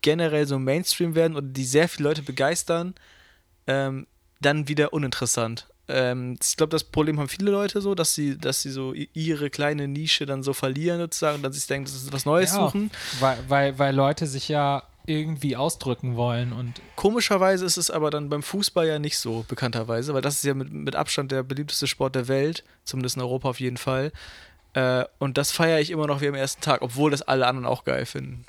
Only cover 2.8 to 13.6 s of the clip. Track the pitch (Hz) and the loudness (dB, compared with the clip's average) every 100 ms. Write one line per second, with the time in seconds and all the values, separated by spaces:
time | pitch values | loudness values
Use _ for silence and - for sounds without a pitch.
2.8 | 175 - - - - _ _ _ - 135 | -2 -8 -18 -20 -20 _ _ _ -2 0
3.8 | 135 135 - _ _ _ 147 151 143 147 | 0 -4 -10 _ _ _ 2 2 0 2
4.8 | 147 156 135 - 120 - 113 117 - _ | 2 2 -2 -2 0 0 0 -4 -12 _
5.8 | - 135 123 127 123 123 - - 156 160 | -4 0 2 0 -4 -4 -2 0 2 2
6.8 | - 156 151 151 139 - 202 196 202 208 | -2 0 2 2 -2 -2 0 2 0 -2
7.8 | 196 185 156 - 147 135 131 135 139 135 | -2 0 0 0 -2 -2 -2 -2 -4 -6
8.8 | 131 - - 160 160 151 143 - 147 147 | -6 -6 -8 -4 -2 -2 -2 -2 -2 0
9.8 | 143 143 160 - 139 135 135 131 135 135 | -4 -4 0 -2 0 -4 -2 -2 -2 0
10.8 | 170 170 170 - 160 147 139 139 - 139 | 0 0 -2 0 0 0 -2 -4 -4 -4
11.8 | 135 135 135 139 143 165 185 196 160 202 | -4 -8 -6 -4 2 4 4 4 2 2
12.8 | 208 - - 131 135 123 131 139 | -2 -4 -8 2 2 2 2 4